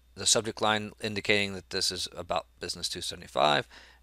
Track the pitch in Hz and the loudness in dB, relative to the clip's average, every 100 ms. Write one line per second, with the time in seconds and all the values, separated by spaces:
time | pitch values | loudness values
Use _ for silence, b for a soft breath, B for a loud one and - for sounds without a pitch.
0 | _ - 98 120 110 - 107 107 104 - | _ -4 2 2 2 0 2 2 -2 -8
1 | 110 104 - 104 101 95 - 95 - 92 | -6 -2 2 2 2 -4 -8 -4 -2 -2
2 | - 78 87 87 - _ 90 87 82 92 | -6 -8 -4 -4 -4 _ -10 -6 -8 -6
3 | - 87 87 - 151 143 - B B B | -8 -10 -4 2 4 4 0 B B B